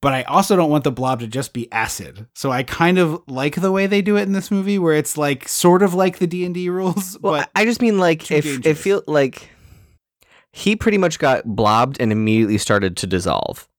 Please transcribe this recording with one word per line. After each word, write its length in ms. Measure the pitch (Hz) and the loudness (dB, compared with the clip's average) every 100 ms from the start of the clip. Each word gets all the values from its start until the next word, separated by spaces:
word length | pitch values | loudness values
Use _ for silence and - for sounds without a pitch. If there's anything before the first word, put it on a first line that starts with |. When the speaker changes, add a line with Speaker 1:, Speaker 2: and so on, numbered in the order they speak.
Speaker 1:
But 100 | 139 | 0
I 120 | 135 | -2
also 300 | 127 156 196 | 0 0 2
don't 140 | 196 165 | 2 4
want 160 | 147 | 2
the 80 | 143 | 0
blob 280 | 120 127 131 | -2 -4 -4
to 60 | 117 | -4
just 280 | 120 131 | -6 -6
be 180 | 123 117 | -8 -6
acid. 540 | 110 113 - 85 98 110 | -4 -4 -6 -12 -16 -20
So 160 | - 139 | -8 -4
I 100 | 131 | -2
kind 360 | 135 - 165 185 | -4 0 2 4
of 240 | 175 156 - | 2 0 -8
like 300 | 131 139 143 | -4 -4 -2
the 160 | 190 | 0
way 140 | 190 196 | 0 0
they 160 | 202 | 0
do 140 | 196 208 | 2 0
it 60 | |
in 80 | 202 | 0
this 180 | 196 185 | -2 -2
movie, 280 | 202 190 202 | -2 0 0
where 140 | 170 | 2
it's, 220 | 151 147 - | 2 0 -2
like, 320 | 147 139 - | -2 -2 -4
sort 340 | - 175 180 | 0 4 6
of 120 | 196 | 4
like 240 | 175 190 185 | 2 0 0
the 80 | 180 | -4
D 180 | 180 | -2
and 100 | 180 | -6
D 140 | 175 180 | -4 -4
rules, 500 | 180 185 175 185 - | -2 -2 -2 -6 -6
Speaker 2:
Well, 100 | - | -4
Speaker 1:
but 180 | 151 - - | -2 -2 0
Speaker 2:
I, 60 | |
I 20 | |
just 160 | 214 233 | 0 2
mean, 160 | 240 202 | 2 4
like, 260 | 180 165 | 2 0
Speaker 1:
too 100 | - | 0
Speaker 2:
if 100 | 151 | -2
Speaker 1:
dangerous. 220 | 147 135 160 | 0 -2 0
Speaker 2:
it 80 | 151 | 0
feel 260 | 196 196 - | 0 -2 0
like 420 | 151 139 - - _ - - _ _ _ _ _ _ _ | 0 0 -2 -20 _ -20 -20 _ _ _ _ _ _ _
he 240 | - - 220 | -4 0 2
pretty 220 | - 208 | 2 2
much 200 | 180 160 | 0 0
got 260 | 147 131 | 0 0
blobbed 560 | - 104 107 110 127 135 | -2 0 2 4 2 0
and 120 | 117 | 0
immediately 460 | 107 110 110 110 104 | 0 2 4 4 2
started 380 | - 104 98 87 | 2 0 0 -4
to 80 | 95 | -2
dissolve 600 | 92 90 - - - - | -2 0 -2 -4 -8 -16